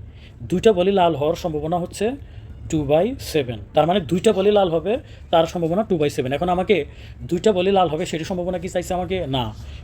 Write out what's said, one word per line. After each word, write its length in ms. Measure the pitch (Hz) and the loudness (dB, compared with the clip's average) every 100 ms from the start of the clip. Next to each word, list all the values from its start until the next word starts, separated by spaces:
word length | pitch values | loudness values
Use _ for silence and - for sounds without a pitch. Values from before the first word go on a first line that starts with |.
| - - - - | -18 -18 -20 -16
দুইটা 300 | - 180 226 | -4 2 4
বলই 200 | 180 185 | 4 4
লাল 240 | 196 170 143 | 4 4 2
হওয়ার 200 | 147 170 | 0 -2
সম্ভাবনা 420 | 180 151 156 170 | -4 -4 -2 -4
হচ্ছে 340 | 175 - 208 285 - - - - - | -4 -4 -4 -4 -10 -16 -16 -16 -4
two 140 | 156 | -2
by 240 | 135 151 214 269 - | 2 4 2 -2 -4
seven। 240 | - 123 113 - | -2 -2 -6 0
তার 120 | 151 156 | 2 4
মানে 140 | 196 | 2
দুইটা 320 | 147 175 214 | 2 2 4
বলই 180 | 190 202 | 4 4
লাল 200 | 208 190 | 4 4
হবে, 280 | 160 170 254 - - - | 2 -2 -4 -6 -18 2
তার 160 | 170 165 | 2 4
সম্ভাবনা 380 | 180 160 185 220 | 0 0 0 0
two 120 | 175 | 0
by 140 | 147 143 | 0 0
seven। 180 | 127 | -2
এখন 140 | 135 180 | -2 0
আমাকে 360 | 180 185 185 143 - - - | 0 2 0 0 -10 -18 -14
দুইটা 300 | 127 175 214 | -6 0 2
বলই 200 | 185 185 | 2 2
লাল 160 | 196 175 | 4 2
হবে 180 | 156 175 | 0 -4
সেটার 180 | 160 | -6
সম্ভাবনা 340 | 160 185 180 185 | -4 -4 -4 -6
কি 100 | 175 | -4
চাইছে 260 | 180 175 | -4 -4
আমাকে? 320 | 180 180 185 147 | -4 -2 -4 -2
না, 280 | 131 113 - - - | -2 -2 -6 -14 -14